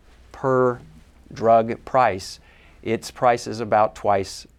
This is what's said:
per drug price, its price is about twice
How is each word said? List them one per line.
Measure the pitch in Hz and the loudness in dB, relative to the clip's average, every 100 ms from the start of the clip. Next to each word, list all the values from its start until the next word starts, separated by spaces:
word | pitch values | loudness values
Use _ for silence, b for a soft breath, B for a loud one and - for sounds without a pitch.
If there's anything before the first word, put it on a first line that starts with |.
| _ - - | _ -20 -20
per | - 135 127 127 120 - - - _ - | -6 0 2 2 0 -12 -20 -20 _ -20
drug | - 110 113 113 110 | -2 4 4 4 -6
price, | - 131 120 95 - - b b b b | -2 2 2 0 -10 -18 b b b b
its | - 113 - | -6 -6 -6
price | - 127 120 113 | -2 0 0 -4
is | 110 | -8
about | 110 107 110 | -2 0 0
twice | - 104 101 95 - - | -2 -2 0 -2 -12 -20